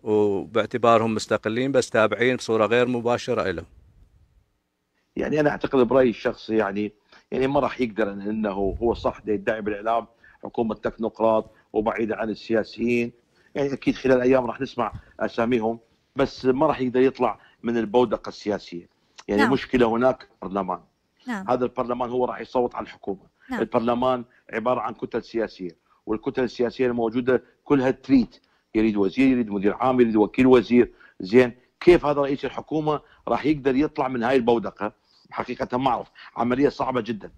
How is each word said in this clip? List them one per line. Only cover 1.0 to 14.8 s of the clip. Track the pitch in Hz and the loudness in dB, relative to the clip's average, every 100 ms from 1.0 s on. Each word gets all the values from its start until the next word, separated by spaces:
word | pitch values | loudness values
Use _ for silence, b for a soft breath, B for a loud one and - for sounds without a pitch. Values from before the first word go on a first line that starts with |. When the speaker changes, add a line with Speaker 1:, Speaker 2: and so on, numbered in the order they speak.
| 113 | 4
Speaker 1:
مستقلين | 107 - 110 110 113 135 | -2 -2 -2 -2 -2 0
بس | 135 - | 0 2
تابعين | 117 107 104 120 123 | 2 2 2 0 0
بصورة | - 110 104 | -2 2 4
غير | 120 123 | 2 2
مباشرة | 120 117 120 - 117 95 | 0 -2 -4 -2 -2 -2
له؟ | 85 85 - _ _ _ _ _ _ _ _ _ _ _ _ _ - | -4 -10 -20 _ _ _ _ _ _ _ _ _ _ _ _ _ -6
Speaker 2:
يعني | 123 151 | -2 0
أنا | 147 | 0
أعتقد | 104 - 139 | 0 -2 2
برأيي | 117 131 127 | 4 4 2
الشخصي | 104 123 110 - 110 | 0 -6 -6 -4 0
يعني، | 101 98 104 _ b b b | 0 -2 -6 _ b b b
يعني | 123 135 | -2 0
ما | 139 | 0
راح | 123 - | -2 -2
يقدر | 123 101 104 | -4 -2 -4
إن-، | 101 | -4
إنه | 101 110 107 | -6 -2 -2
هو | 95 98 82 117 | -2 -4 0 -2
صح | 101 127 - | 0 -4 -6
دا | 104 | -4
يدعي | 104 101 110 | -4 -2 -4
بالإعلام | 104 101 107 117 110 _ b b | -4 -6 -2 -2 -4 _ b b
حكومة | - - 113 | -10 -4 -4
تكنوقراط | 104 120 - 113 - 110 110 - b b | -2 -6 -4 -6 0 2 2 -2 b b
وبعيدة | 107 107 98 110 101 | -2 -2 -2 -4 -4
عن | 113 | -6
السياسيين. | 98 - 113 98 - 117 120 120 - _ b b | -8 -2 -2 -2 -6 -2 -2 -2 -8 _ b b
يعني | - 139 | -6 -4
أكيد | 135 - | -2 -4
خلال | - 131 131 | -2 2 4
أيام | 123 131 120 | 4 2 2
راح | - | -6
نسمع | 131 - | -8 -4